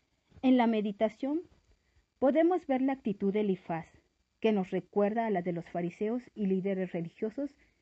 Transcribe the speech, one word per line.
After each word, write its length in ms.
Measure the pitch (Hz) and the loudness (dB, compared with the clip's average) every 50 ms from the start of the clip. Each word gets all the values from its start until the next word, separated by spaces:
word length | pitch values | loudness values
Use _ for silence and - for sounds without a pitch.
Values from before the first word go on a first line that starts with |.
| _ _ _ _ _ _ - - | _ _ _ _ _ _ -8 -2
En 160 | - 262 262 | 2 4 4
la 120 | 247 233 233 | 4 4 2
meditación 720 | 226 214 202 214 202 - 220 214 - - - 262 294 339 370 - _ _ _ _ _ _ _ _ _ _ _ _ _ - | 2 0 0 -2 -2 -2 -2 -2 -2 -4 -6 -4 -4 -4 -6 -8 _ _ _ _ _ _ _ _ _ _ _ _ _ 0
podemos 440 | 247 269 247 311 330 339 370 349 - - | 2 2 4 4 4 4 2 0 0 -2
ver 120 | 262 254 | -2 0
la 120 | 262 269 | 0 0
actitud 400 | 269 262 - 226 196 - 202 196 | -2 -2 -4 -4 -4 -2 -2 0
de 80 | 190 214 | 0 0
Elifaz, 480 | 214 202 185 185 - - 170 160 160 - - - _ _ _ _ _ _ _ - | 0 0 -2 -2 -4 -6 -6 -6 -6 -10 -16 -20 _ _ _ _ _ _ _ -2
que 140 | - 220 | 0 2
nos 180 | 220 202 185 - | 2 2 0 -2
recuerda 560 | - 185 180 _ - 202 202 202 214 233 226 | -4 -6 -6 _ 0 0 0 2 2 0 -2
a 40 | 220 | 0
la 120 | 202 180 | -2 -2
de 80 | 175 185 | -2 -2
los 180 | 170 170 165 - | -4 -4 -6 -8
fariseos 540 | - 175 175 170 - - 214 214 233 247 240 - - | -6 -4 -4 -4 -4 -4 -4 -4 -4 -4 -8 -10 -8
y 100 | 214 208 | -4 -2
líderes 460 | 190 190 190 180 196 196 185 185 175 | 0 0 0 0 -2 -2 -2 -4 -4
religiosos 580 | - 170 170 170 - - - 220 - - 285 277 _ _ _ _ _ _ | -4 -6 -6 -8 -8 -6 -8 -6 -6 -6 -8 -8 _ _ _ _ _ _